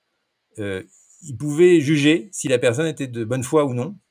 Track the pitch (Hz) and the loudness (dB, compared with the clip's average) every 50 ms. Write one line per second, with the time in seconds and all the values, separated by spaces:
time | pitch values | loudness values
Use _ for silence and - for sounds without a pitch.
0 | _ _ _ _ _ _ _ _ _ _ _ - 104 101 95 95 - _ _ _ | _ _ _ _ _ _ _ _ _ _ _ -10 -8 -8 -8 -8 -10 _ _ _
1 | _ _ _ _ 170 151 131 104 147 147 147 151 175 180 180 165 135 143 160 147 | _ _ _ _ -16 -16 -12 -8 -6 -4 2 4 6 6 6 6 4 2 0 2
2 | 139 147 160 175 113 104 - - - 135 131 117 131 123 113 131 165 160 151 - | 4 2 2 2 -2 -8 -12 -8 -2 0 0 2 2 2 0 0 -2 -4 -6 -6
3 | 139 131 117 120 113 107 123 131 117 - 160 156 147 139 123 120 120 180 208 - | -10 -8 -8 -8 -6 -4 -4 -6 -4 0 0 2 2 0 -2 -4 -6 -8 -10 -14
4 | _ _ | _ _